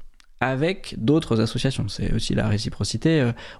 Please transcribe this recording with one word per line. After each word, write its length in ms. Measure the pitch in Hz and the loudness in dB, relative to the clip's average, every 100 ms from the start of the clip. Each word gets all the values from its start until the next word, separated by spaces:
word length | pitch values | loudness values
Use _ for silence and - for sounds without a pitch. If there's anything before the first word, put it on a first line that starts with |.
| - - - - | -10 -18 -20 -4
avec 560 | 127 131 160 190 - - | -2 0 0 -2 -8 -2
d'autres 440 | 113 160 - 110 | 2 4 4 2
associations. 480 | 110 123 135 - 107 | 2 0 0 0 -4
C'est 240 | - - | -2 0
aussi 200 | 113 - | 0 0
la 140 | 113 113 | 0 2
réciprocité. 720 | 104 - - 101 107 160 160 | 0 -2 -4 -4 0 2 4
Euh, 120 | 120 113 - | 2 -2 -10